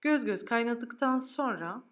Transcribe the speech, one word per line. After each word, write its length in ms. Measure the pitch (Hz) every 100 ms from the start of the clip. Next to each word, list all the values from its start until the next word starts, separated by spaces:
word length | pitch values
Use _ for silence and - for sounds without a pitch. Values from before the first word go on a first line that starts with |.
| 294
Göz 180 | 302 220
göz 200 | 190 -
kaynadıktan 720 | 233 233 233 240 240 269 262
sonra 640 | 262 - 269 190 170 208 -